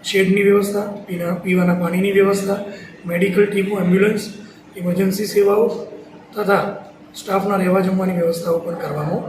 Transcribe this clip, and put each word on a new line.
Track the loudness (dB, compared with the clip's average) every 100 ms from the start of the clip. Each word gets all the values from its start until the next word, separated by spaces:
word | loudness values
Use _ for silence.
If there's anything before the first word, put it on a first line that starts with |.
શેડની | 0 0 2 4
વ્યવસ્થા, | 6 4 2 -2
પીના-, | -4 -8 -10 -6 -4 -4
પીવાના | 0 2 2
પાણીની | 2 0 0 2
વ્યવસ્થા, | 4 4 2 -2 -4 -6 -14 -18 -16 -6
મેડિકલ | 0 0 2
ટીમો, | 2 2 -2 -2
એમ્બ્યુલન્સ, | 2 4 2 0 -6 -14 -18 -20 -20 -8
ઇમરજન્સી | -4 0 0 -2 0
સેવાઓ | 2 4 4 2 0 -10 -16 -20 -20 -14 -6
તથા | 0 2 0 -8 -16 -20 -20 -16
સ્ટાફના | -2 -2 0 0
રહેવા | 2 2
જમવાની | 2 0 0
વ્યવસ્થાઓ | 0 0 -2 -2 -2
પણ | -2
કરવામાં | -8 -6 -4 -4 -4